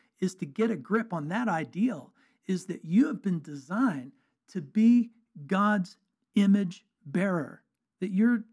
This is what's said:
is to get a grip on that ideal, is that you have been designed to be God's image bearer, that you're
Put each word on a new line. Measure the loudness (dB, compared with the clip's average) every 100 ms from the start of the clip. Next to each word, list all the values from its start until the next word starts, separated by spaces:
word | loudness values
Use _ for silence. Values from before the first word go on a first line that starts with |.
| _ -6
is | -6 -6
to | -8
get | -4 -2
a | -4
grip | -2 -2 -2
on | -6 -6
that | -4 -2
ideal, | -4 -4 -2 -2 -4 -14 _ _ _ -6
is | -6 -6
that | -10
you | 0 2 2
have | 0
been | -4 -4
designed | -6 -14 -8 -2 -2 -2 -10 -18 _ _ _
to | -12
be | -4 4 6 6 4 _ _ -14 -4
God's | 0 2 0 -2 -10 _ _ _
image | 2 4 4 2 -8 _ _ -6
bearer, | -2 0 -2 -4 -12 _ _ _ -10
that | -4
you're | 2 2 2 -4